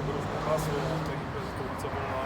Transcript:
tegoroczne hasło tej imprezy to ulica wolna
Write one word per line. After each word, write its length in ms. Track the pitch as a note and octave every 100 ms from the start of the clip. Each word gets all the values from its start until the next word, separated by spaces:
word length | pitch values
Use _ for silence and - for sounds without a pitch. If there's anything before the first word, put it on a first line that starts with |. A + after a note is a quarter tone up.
tegoroczne 360 | D3+ D3 - D3+ D3+
hasło 300 | D#3 D#3 C#3+ D#3 D#3 D#3
tej 80 | D3
imprezy 260 | C3+ - - -
to 60 | -
ulica 200 | - -
wolna 240 | - - -